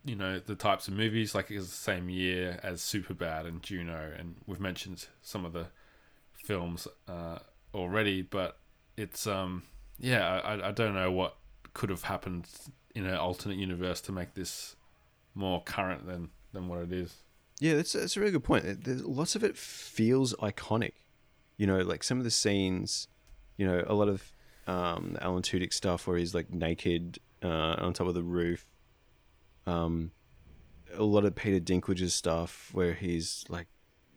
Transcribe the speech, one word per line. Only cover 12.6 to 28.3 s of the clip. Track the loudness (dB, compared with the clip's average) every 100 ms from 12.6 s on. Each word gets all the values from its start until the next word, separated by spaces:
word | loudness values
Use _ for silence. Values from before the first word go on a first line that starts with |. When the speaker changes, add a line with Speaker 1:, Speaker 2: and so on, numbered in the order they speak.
| -18 -20 _ -6
Speaker 1:
in | -2
an |
alternate | 0 0 -2 -4 -2
universe | -2 -2 -2 -2
to | -4
make | -6 -6
this | -6 -8 -8 -12 -16 _ _ _ _ _ -4
more | 0 0
current | 0 -2 -2 -2 -6
than, | -8 -8 -12 -14
than | -8 -6
what | -4
it | -4
is. | -4 -4 -10 _ _ _ -2
Speaker 2:
Yeah, | 2
that's, | 2 2
that's | -2 -2 0
a |
really | 2
good | 2
point. | 4 2
It, | 2 -4
there's, | -4 -4
lots | -2 0 0 2
of |
it | 0 0
feels | -10 -12 -6 2 6 6 4 2
iconic. | -2 -2 0 0 0 -6 _ _ _ _ _ 2
You | 4
know, | 6
like, | 4 0
some | 0 0
of |
the | 2
scenes, | 2 4 4 4 2 0 -4 -6 _ _ -20 -16 0
you | 2
know, | 2 4
a |
lot | 4 4
of, | 2 -4 -20 -20 -10 -4
um, | 0 0 0 -4 -4
Alan | -2 0
Tudyk | 0 0 0
stuff | 0 0 0 2
where | 0
he's, | 2
like, | 0 -2
naked, | -2 0 2 2 0 -2 -10 -18 _
uh, | -2 2 2 2
on | 0
top | 0 0
of |
the | 0
roof. | 0